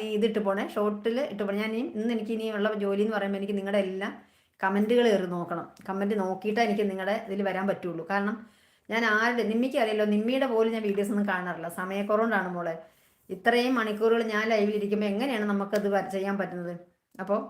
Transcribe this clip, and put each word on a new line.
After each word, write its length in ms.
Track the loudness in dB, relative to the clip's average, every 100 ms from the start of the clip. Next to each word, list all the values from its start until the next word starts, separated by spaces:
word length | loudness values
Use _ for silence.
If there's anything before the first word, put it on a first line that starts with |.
നീ 40 | -2 2
ഇതിട്ട് 220 | 2 2 0
പോണേ, 180 | 0 -2
ഷോർട്ടിൽ 420 | 0 0 0 -2 -2 -2
ഇട്ട് 100 | -4
പോണേ. 140 | -2 -2
ഞാൻ 80 | -2 -2
ഇനി, 100 | -4 -2
ഇന്ന് 140 | -2 -2
എനിക്ക് 160 | -2 -4
ഇനിയുള്ള 320 | -4 -2 0 0
ജോലി 180 | 0 0
എന്ന് 100 | 0 0
പറയുമ്പോൾ 240 | -2 -2
എനിക്ക് 160 | -2 -4
നിങ്ങളുടെ 200 | 0 0 0
എല്ലാം 260 | -4 -6 -8 -16 _ _ -4
കമന്റുകൾ 420 | 0 2 4 4 6
കയറി 200 | 4 2
നോക്കണം. 340 | -4 -4 -6 -8 -12 -8
കമന്റ് 320 | -2 0 0
നോക്കിയിട്ടേ 400 | 0 -2 -2 2 2
എനിക്ക് 160 | 2 0
നിങ്ങളുടെ 240 | -2 -2 -2 -2
ഇതിൽ 160 | -4 -2
വരാൻ 180 | 0 0
പറ്റുള്ളൂ. 320 | -2 -4 -6 -4
കാരണം 260 | -2 0 -4 -8 _ _ _ -6
ഞാൻ 100 | 0 2 4
ആരുടെ, 280 | 4 2 0
നിമ്മിക്ക് 280 | 2 0 2
അറിയാലോ, 240 | 2 2 2
നിമ്മിയുടെ 340 | 2 2 2 2
പോലും 180 | 4 2 2
ഞാൻ 60 | 0
വീഡിയോസ് 240 | 0 0
ഒന്നും 140 | 0 0
കാണാറില്ല, 380 | 0 -2 -4 -6 -6
സമയക്കുറവുകൊണ്ടാണ് 680 | -4 -4 2 2 4 2 0 -2
മോളെ. 180 | -4 -6 -10 _ _ _ -14 -2
ഇത്രയും 380 | 2 4 4 2
മണിക്കൂറുകൾ 420 | 0 0 2 4 2
ഞാൻ 100 | 0 2
ലൈവിൽ 220 | 2 2 0
ഇരിക്കുമ്പോൾ 280 | 0 0 0
എങ്ങനെയാണ് 340 | 0 0 0 0
നമുക്കത് 360 | 0 0 0 2
വ-, 140 | 0 0
ചെയ്യാൻ 220 | -2 -2 -2
പറ്റുന്നത്? 340 | -4 -6 -8 -10 -14 _ _ -10
അപ്പോൾ 180 | -2 -2 -2